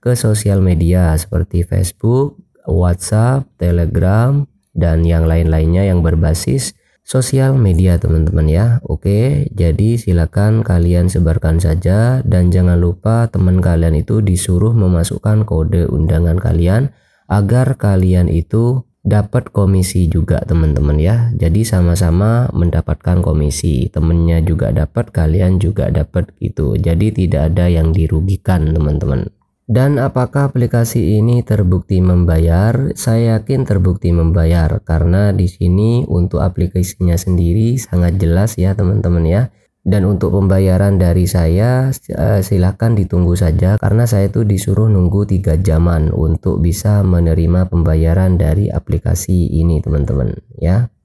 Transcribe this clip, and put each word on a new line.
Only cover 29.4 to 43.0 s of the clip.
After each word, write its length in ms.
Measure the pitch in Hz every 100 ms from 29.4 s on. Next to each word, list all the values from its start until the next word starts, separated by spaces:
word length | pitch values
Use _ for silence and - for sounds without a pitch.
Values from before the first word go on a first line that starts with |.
| _ _ -
Dan 320 | 113 135 143
apakah 560 | 131 131 123 143 139
aplikasi 640 | 131 120 120 117 - 82 107
ini 240 | 113 123
terbukti 560 | - 107 92 92 - 95
membayar? 960 | 90 90 87 80 82 82 104 123 135
Saya 480 | - - 113 117 110
yakin 240 | 110 135 131
terbukti 480 | 101 92 90 90
membayar 680 | 87 82 85 80 85 78 76 -
karena 480 | 80 82 90 104
di 160 | 95 90
sini 560 | - 90 90 110 120 -
untuk 400 | 87 87 82 95
aplikasinya 720 | - 87 95 87 - 87 85
sendiri 640 | - 90 85 92 113 127
sangat 400 | - 90 87 90
jelas 320 | 82 85 107
ya, 240 | - 90 101
teman-teman 480 | 95 104 98 87 82
ya. 160 | 92 127 _ _ _
Dan 240 | - 104 95
untuk 320 | 98 82 101
pembayaran 640 | 95 95 95 92 101 98
dari 240 | 90 87 87
saya, 640 | 92 80 87 117 127 131
eh, 560 | 135 _ - - 104 92
silahkan 480 | 98 90 101 113
ditunggu 400 | 110